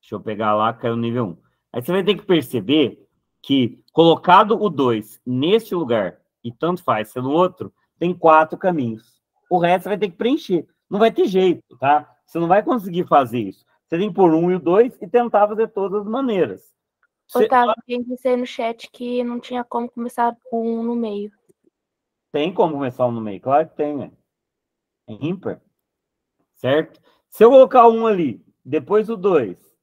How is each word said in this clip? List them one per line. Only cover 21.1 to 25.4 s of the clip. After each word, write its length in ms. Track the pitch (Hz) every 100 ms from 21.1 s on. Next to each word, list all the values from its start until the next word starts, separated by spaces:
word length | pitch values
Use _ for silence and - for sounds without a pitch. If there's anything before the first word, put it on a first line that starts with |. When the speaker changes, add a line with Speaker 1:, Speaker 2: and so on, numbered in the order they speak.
| 202 208 _ _ _ _ _ _ _ _ _ _
Speaker 1:
Tem 200 | 147 156
como 200 | 190 180
começar 340 | 143 135 123 123
um 60 |
no 80 | 117
meio, 200 | 107 95
claro 280 | 127 139 156
que 80 | -
tem, 200 | 147 147
né? 160 | 90 _ _ _ _ _ _ _ _ _ _
É 60 |
ímpar, 480 | 107 143 185